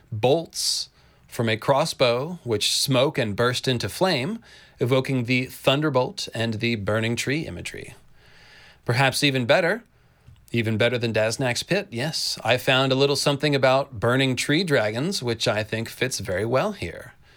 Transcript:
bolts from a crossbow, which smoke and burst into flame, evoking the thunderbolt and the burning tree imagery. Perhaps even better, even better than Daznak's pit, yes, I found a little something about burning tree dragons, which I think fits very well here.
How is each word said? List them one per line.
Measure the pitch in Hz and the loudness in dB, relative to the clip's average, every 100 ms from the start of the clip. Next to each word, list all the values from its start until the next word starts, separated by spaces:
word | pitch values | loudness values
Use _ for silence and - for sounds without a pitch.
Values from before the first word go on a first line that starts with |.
| _ | _
bolts | 107 123 165 165 - - - - _ _ _ _ | 0 2 2 0 -6 -4 -4 -6 _ _ _ _
from | - 113 | -2 -2
a | 110 | 0
crossbow, | - 135 165 - 127 120 156 175 | 2 2 2 2 2 2 -2 -8
which | 120 104 - - | -4 -2 0 0
smoke | - 131 143 139 | 2 4 2 2
and | 113 98 | -2 0
burst | 120 123 - | 0 0 -2
into | 120 101 | -2 -2
flame, | - 190 143 147 226 - - - - | 0 0 2 -2 -6 -12 -20 -16 -4
evoking | 123 131 131 131 117 | 2 2 2 0 0
the | 127 127 | 0 -2
thunderbolt | - - 139 156 131 127 - - | -2 0 2 2 0 -2 -6 -8
and | 113 113 110 | -4 -4 -2
the | 117 113 | -2 -2
burning | 98 110 110 117 | -2 -2 -2 -2
tree | - 151 | -2 -4
imagery. | - 87 - - - - - - - - - - - - - | -6 -10 -12 -14 -16 -20 -20 -20 -20 -20 -20 -20 -20 -8 -2
Perhaps | 123 135 - | 2 2 2
even | 143 131 117 | 0 2 4
better, | 165 - - - _ _ _ - - - | 4 4 -2 -6 _ _ _ -20 -20 -6
even | 117 110 110 | -2 0 2
better | 117 120 | 2 2
than | 117 | 0
Daznak's | 107 110 113 131 120 | 0 0 0 -2 -2
pit, | - 294 - | -2 -2 -2
yes, | 117 151 - - - | -6 -6 -4 -6 -2
I | 110 120 | 0 2
found | - 131 135 | 4 2 4
a | 131 | 4
little | 139 139 | 2 2
something | 151 139 151 139 | 0 0 2 4
about | 131 135 143 110 | 4 4 0 -2
burning | 117 127 135 123 | 0 2 2 0
tree | - 151 | 0 0
dragons, | 185 135 107 113 165 196 | 2 2 0 -2 -4 -2
which | 120 113 123 | -4 -2 0
I | 107 | -2
think | 107 110 113 | -2 -4 -6
fits | - 127 - | -4 -4 -4
very | 95 92 113 | -4 -4 0
well | 127 202 | 0 0
here. | 196 85 - - - - | -4 -10 -10 -16 -20 -20